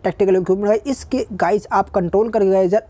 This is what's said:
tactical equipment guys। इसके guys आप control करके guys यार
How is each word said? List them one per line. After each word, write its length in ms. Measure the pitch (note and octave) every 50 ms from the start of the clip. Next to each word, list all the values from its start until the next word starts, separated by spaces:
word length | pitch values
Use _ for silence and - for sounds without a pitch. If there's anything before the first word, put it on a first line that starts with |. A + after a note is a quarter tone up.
| -
tactical 320 | F#3+ F3+ - G3+ F#3+ F#3
equipment 320 | F#3 F3+ F#3+ F#3 G3 G#3
guys। 140 | G3+ G#3+ G#3+ -
इसके 380 | C#4+ C4 - - - C4 B3+ A#3 - G#3+
guys 340 | F#3 - F3 G#3+ G3+ - -
आप 180 | A#3 G3 F#3+ -
control 400 | - G3+ F3 E3 - G3 A3+ A#3
करके 220 | G#3+ A3 G3 F#3+
guys 220 | F#3+ F#3+ F#3+ E3+ G3
यार 120 | A3 -